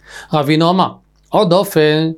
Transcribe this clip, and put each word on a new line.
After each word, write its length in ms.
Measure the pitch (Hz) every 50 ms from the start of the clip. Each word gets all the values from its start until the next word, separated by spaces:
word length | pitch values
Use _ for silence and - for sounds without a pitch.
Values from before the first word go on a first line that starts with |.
| _ - - - - - -
רבינו 380 | 151 147 135 156 156 165 165
אמר, 180 | 180 185 175 - - - _ _ _ _ _ _
עוד 240 | - 180 214 175 170
אופן 580 | 185 202 196 - 165 151 151 151 156 160 160 160